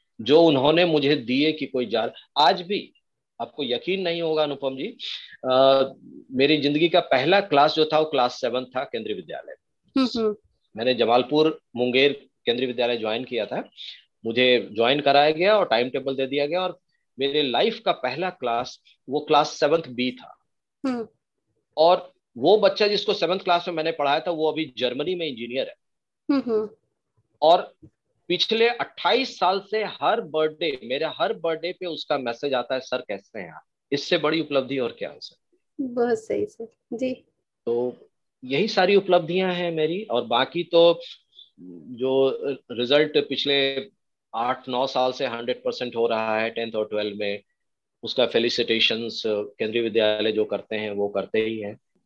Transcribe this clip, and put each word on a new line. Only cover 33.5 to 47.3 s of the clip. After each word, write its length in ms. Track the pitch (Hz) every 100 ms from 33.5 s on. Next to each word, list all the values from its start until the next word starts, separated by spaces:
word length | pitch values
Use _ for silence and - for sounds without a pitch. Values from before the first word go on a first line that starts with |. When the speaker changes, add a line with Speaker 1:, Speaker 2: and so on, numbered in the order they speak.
Speaker 1:
आप?" 120 | 80 - _ _
इससे 260 | 139 - 175
बड़ी 220 | 151 160
उपलब्धि 380 | 147 139 127 135
और 180 | 117 -
क्या 120 | 87
हो 80 | -
सकती 380 | - _ _ _ _ -
है? 60 | 262
Speaker 2:
बहुत 300 | 240 240 226
सही 280 | - 202 208
सर, 220 | - 226 _ _
जी। 220 | 226 254 247 _ _ _ _ 117
Speaker 1:
तो 300 | 120 123 120 - _ _ _
यही 240 | 127 139 220
सारी 280 | 202 185 202
उपलब्धियां 580 | 190 180 160 185 185
हैं 180 | 175 175
मेरी। 300 | 160 156 185
और 220 | 220 120
बाकी 400 | 117 120 - 170
तो 360 | 170 170 170 170 - - _ - - _
जो 800 | 90 87 - 120 131 135 135 117 139 131 -
रिजल्ट 580 | 117 123 147 151 151 -
पिछले 640 | 127 143 139 135 135 135 _ _ _ _
आठ 340 | 113 120 127 127
नौ 180 | 127 135
साल 260 | 127 127
से 140 | 127 127
हंड्रेड 380 | 117 120 123
परसेंट 320 | 123 117 123 117
हो 100 | 117
रहा 340 | 110 110 110
है 100 | 113
टेंथ 220 | 113 113
और 120 | 110
ट्वेल्व 320 | 107 104 104 104
में, 260 | 101